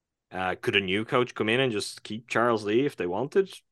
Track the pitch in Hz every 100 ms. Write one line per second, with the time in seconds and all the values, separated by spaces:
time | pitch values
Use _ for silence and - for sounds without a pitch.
0 | _ _ _ 90 92 90 - 101 95 98
1 | 117 135 123 - 110 120 135 104 - -
2 | - 107 - 113 120 113 104 113 143 -
3 | 90 92 139 202 190 - _